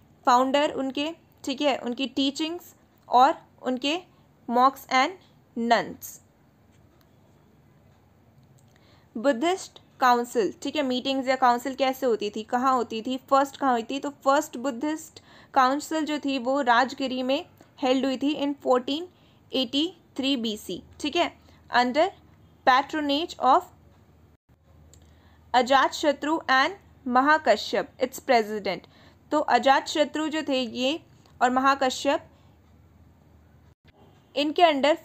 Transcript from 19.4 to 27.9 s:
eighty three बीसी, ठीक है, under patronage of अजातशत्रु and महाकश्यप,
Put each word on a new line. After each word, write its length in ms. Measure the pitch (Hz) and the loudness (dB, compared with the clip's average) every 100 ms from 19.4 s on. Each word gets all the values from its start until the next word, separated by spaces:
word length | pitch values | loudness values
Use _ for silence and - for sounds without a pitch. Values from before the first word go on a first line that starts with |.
| _ | _
eighty 320 | 262 240 277 339 - _ - | -4 -2 -2 -4 -6 _ -6
three 200 | 262 277 | -2 -2
बीसी, 400 | 226 214 - 180 - - | -4 -6 -10 -12 -14 -10
ठीक 160 | 294 349 | -4 -2
है, 160 | 302 - _ - - | -2 -6 _ -20 -2
under 380 | 240 247 269 370 - - _ _ _ - | 0 2 2 0 -2 -20 _ _ _ 2
patronage 680 | 262 277 311 294 277 349 - 247 | 2 2 -4 -2 -2 -4 -2 2
of 160 | 330 - _ _ _ _ _ _ _ _ _ _ _ - - _ _ _ _ _ | 2 0 _ _ _ _ _ _ _ _ _ _ _ -20 -20 _ _ _ _ _
अजातशत्रु 840 | 247 254 269 320 - 311 285 294 320 - | 0 4 4 2 0 0 0 -2 -2 0
and 200 | 262 294 392 _ _ 254 | 0 0 -4 _ _ -2
महाकश्यप, 840 | 247 277 311 269 214 - 214 - | 2 4 2 2 0 0 -4 -4